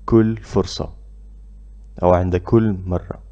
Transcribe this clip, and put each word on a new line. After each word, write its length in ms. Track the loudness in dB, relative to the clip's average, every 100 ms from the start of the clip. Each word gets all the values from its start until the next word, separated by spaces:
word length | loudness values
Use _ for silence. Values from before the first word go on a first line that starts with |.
| 0
كل 300 | 2 2 -2
فرصة 560 | -4 -4 -2 -6 -12 -14 -20 -20 -20 -20 -20 -20 -20 -20 -20 -2
أو 120 | 2
عند 220 | 2 2 -2
كل 400 | 2 2 2 -2 -4
مرة. 360 | -6 -6 -14 -18